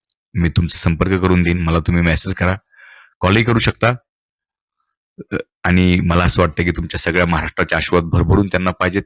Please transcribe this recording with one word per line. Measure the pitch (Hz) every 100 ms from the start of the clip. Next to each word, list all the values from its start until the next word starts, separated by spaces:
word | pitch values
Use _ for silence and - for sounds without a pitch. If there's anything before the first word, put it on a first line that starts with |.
| _ - _
मी | - 85
तुमचा | - 82 -
संपर्क | - 80 92 92
करून | 92 90
देईन, | 85 87
मला | 82 82
तुम्ही | 78 87
मेसेज | 85 78 -
करा, | 92 90 95 _ _ - - - -
कॉलही | 90 107
करू | 117 117
शकता. | 113 - 113 123 _ _ _ _ _ _ _ _ _ _ _ - -
अ, | 101 - _
आणि | 90 90 90 90
मला | 90 87
असं | 87 -
वाटतं | 87 76
की | 87
तुमच्या | 82 82 -
सगळ्या | - 85 87
महाराष्ट्राचे | 82 78 - 85
आशीर्वाद | 82 - 87
भरभरून | 82 87 85 95 98
त्यांना | 92 92
पाहिजेत, | 87 90 95